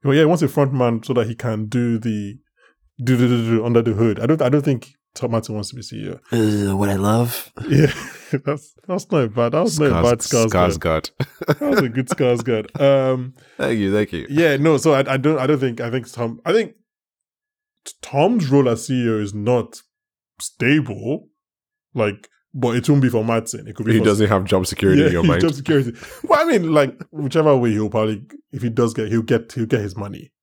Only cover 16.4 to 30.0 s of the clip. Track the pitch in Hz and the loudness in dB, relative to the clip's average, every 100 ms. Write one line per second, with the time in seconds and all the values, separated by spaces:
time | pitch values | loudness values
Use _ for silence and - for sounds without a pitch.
16.4 | - 208 196 _ _ _ _ _ _ _ | 0 0 0 _ _ _ _ _ _ _
17.4 | _ _ _ _ - - - 135 175 240 | _ _ _ _ -20 -20 -8 0 2 2
18.4 | 147 139 127 113 - 127 120 110 104 104 | 2 2 2 0 -2 -2 0 -2 -4 -6
19.4 | 104 123 110 - _ _ _ _ _ _ | 0 0 -2 -12 _ _ _ _ _ _
20.4 | - _ 120 156 120 104 104 147 _ _ | -16 _ 2 2 0 -6 -6 -8 _ _
21.4 | _ _ _ _ _ 107 107 98 _ _ | _ _ _ _ _ -2 -2 -2 _ _
22.4 | _ 139 120 120 120 143 131 113 110 113 | _ -4 -2 0 2 4 4 0 0 -2
23.4 | 113 - - 104 110 113 104 101 104 98 | -4 -12 -14 -8 2 4 4 4 4 2
24.4 | 95 95 92 - 98 143 - 85 - 85 | 2 0 0 0 4 4 4 2 2 2
25.4 | 165 139 135 151 120 117 - - - 294 | 0 -2 0 0 0 -8 -18 -16 0 2
26.4 | 330 240 165 151 139 - - 156 143 160 | 4 2 2 2 2 -4 -16 -8 -2 2
27.4 | 151 135 120 107 107 110 110 107 - - | 4 4 2 0 -2 0 -2 -4 -10 -20
28.4 | _ - 120 113 117 110 110 113 110 117 | _ -8 -4 0 0 0 -2 -2 0 -2
29.4 | - - 113 120 104 95 | -2 -8 -2 -2 -2 -8